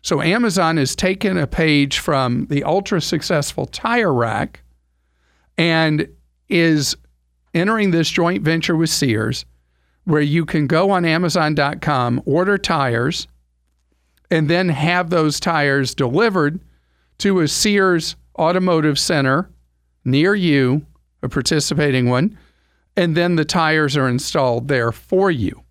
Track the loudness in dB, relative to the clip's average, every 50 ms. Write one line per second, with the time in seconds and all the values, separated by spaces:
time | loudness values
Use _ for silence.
0 | _ -2 -2 0 0 0 0 0 0 0 0 0 0 2 2 0 0 -2 -2 -2
1 | 0 -2 0 0 -2 -2 0 0 -2 -2 0 0 2 2 4 2 2 0 -2 -4
2 | -2 -2 0 0 0 0 0 -2 -2 -2 -2 -2 -2 0 -2 -2 0 -2 -2 -2
3 | -2 -2 -4 -4 -2 0 -2 -2 -2 -2 -4 -6 -6 -6 -8 -8 -4 -2 0 0
4 | 0 2 2 2 0 0 -2 -4 -4 -6 -8 -16 -20 _ _ _ _ _ _ _
5 | _ _ _ _ _ _ _ _ _ _ _ -2 0 2 2 2 2 2 2 0
6 | -2 -4 -8 _ _ _ _ _ _ _ 0 2 2 4 2 2 0 -2 -6 -8
7 | _ _ _ _ _ _ _ _ _ _ _ -2 0 0 0 0 0 2 2 2
8 | 0 0 0 0 0 0 0 0 0 0 0 0 0 0 0 0 0 0 0 -2
9 | 0 0 0 0 -2 -4 -4 -6 -10 _ _ _ _ _ _ _ _ _ _ _
10 | _ 0 0 2 2 2 0 0 -2 0 -2 -2 0 0 0 2 2 2 0 0
11 | 0 0 0 0 0 0 0 0 0 0 0 0 -2 -2 -4 -4 -4 -2 0 0
12 | 0 0 -2 -2 -2 -2 0 0 2 0 0 -2 -2 -2 -2 -2 0 0 0 0
13 | -2 -2 -4 -6 -10 -14 _ _ _ _ _ _ _ _ _ _ _ _ _ _
14 | _ _ _ _ _ _ -2 0 0 2 0 0 2 0 0 0 0 0 0 0
15 | -2 0 0 0 0 0 -2 -2 -4 -2 -2 0 0 0 0 0 -2 -2 -2 -4
16 | -4 -2 0 0 0 2 2 2 0 0 -2 -4 -12 -16 _ _ _ _ _ _
17 | _ _ _ _ 0 0 2 2 2 0 0 0 0 2 2 4 4 4 2 0
18 | -2 -4 -10 -12 _ _ _ -2 0 0 2 2 2 2 2 2 2 0 0 0
19 | -2 0 0 0 2 2 2 0 -2 -4 -10 _ _ _ _ _ _ _ _ _
20 | _ 0 2 2 4 2 2 2 2 2 2 4 4 2 2 0 -4 -6 _ _
21 | _ _ _ _ -10 -6 -4 -2 0 0 0 0 0 -2 -2 0 0 2 2 2
22 | 2 2 2 2 0 0 -2 -6 _ _ _ _ _ _ _ _ _ _ _ -2
23 | 0 0 2 0 0 2 2 0 0 0 0 0 0 2 2 2 2 2 0 0
24 | 0 2 0 -2 -4 -2 -2 0 0 0 0 -2 -2 -2 -2 0 0 -2 -4 -6
25 | -8 _ 0 2 2 2 0 0 -2 -4 -6 -8 -20 _